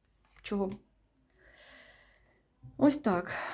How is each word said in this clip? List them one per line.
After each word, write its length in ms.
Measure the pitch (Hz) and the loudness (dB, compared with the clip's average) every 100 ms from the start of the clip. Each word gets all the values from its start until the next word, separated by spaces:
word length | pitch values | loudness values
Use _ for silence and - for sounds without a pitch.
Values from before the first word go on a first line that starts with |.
| _ _ _ - | _ _ _ -16
Чого? 280 | - 202 190 - _ _ _ _ _ _ - - - - - - - - _ _ _ _ - - | -6 -4 -4 -6 _ _ _ _ _ _ -20 -20 -20 -20 -20 -20 -20 -20 _ _ _ _ -16 2
Ось 200 | 285 285 | 4 4
так. 340 | 226 175 175 - - | 2 0 -2 -8 -8